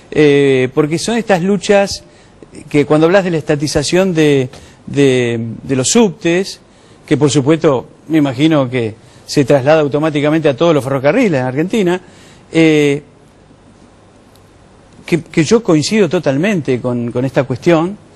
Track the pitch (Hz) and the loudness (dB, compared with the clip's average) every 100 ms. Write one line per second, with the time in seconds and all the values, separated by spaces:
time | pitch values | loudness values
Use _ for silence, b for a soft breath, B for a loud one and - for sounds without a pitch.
0 | - - 151 143 139 131 127 156 151 160 | -6 2 4 4 2 2 0 -2 -2 -4
1 | - 233 214 180 190 202 - 202 196 - | -4 -4 -2 0 0 -2 2 0 0 -6
2 | - b b b - - - 147 143 156 | -16 b b b -20 -20 -2 0 2 2
3 | 160 196 185 160 - 147 151 156 139 175 | 4 2 0 -2 -2 -2 -2 -4 0 0
4 | 190 160 151 139 127 B B B - 135 | 0 2 2 2 -2 B B B -6 0
5 | 139 127 120 117 117 - - 131 127 233 | 2 2 0 -4 -8 -10 -6 -4 0 2
6 | 214 156 170 175 196 - _ b b b | 2 0 -2 -2 -4 -10 _ b b b
7 | - 139 143 147 131 160 160 127 - _ | -4 0 0 2 0 2 0 0 -4 _
8 | - 160 139 120 160 151 127 123 110 104 | -4 0 0 0 0 2 0 -4 -6 -8
9 | B B - 151 127 143 131 160 147 147 | B B -4 -2 2 2 4 2 2 -2
10 | 160 147 147 160 151 131 170 147 123 135 | -2 -2 -2 0 0 0 2 0 -2 -2
11 | 139 214 226 139 127 131 180 233 175 180 | 0 0 0 0 -2 -4 -2 -2 -2 -2
12 | B B B B - 165 160 151 143 143 | B B B B -4 2 2 4 0 -2
13 | 143 _ _ _ _ _ _ _ - _ | -8 _ _ _ _ _ _ _ -20 _
14 | _ _ _ - _ _ _ _ _ - | _ _ _ -20 _ _ _ _ _ -20
15 | - 160 - - 151 226 220 156 - 214 | -4 -4 -2 -2 2 2 2 0 2 0
16 | 170 180 151 135 196 190 131 123 123 123 | 0 0 -2 -2 -2 -2 -2 -4 -4 -4
17 | 120 123 131 151 131 123 175 160 175 208 | -4 -4 -4 -2 -4 -2 0 0 0 -8
18 | - | -18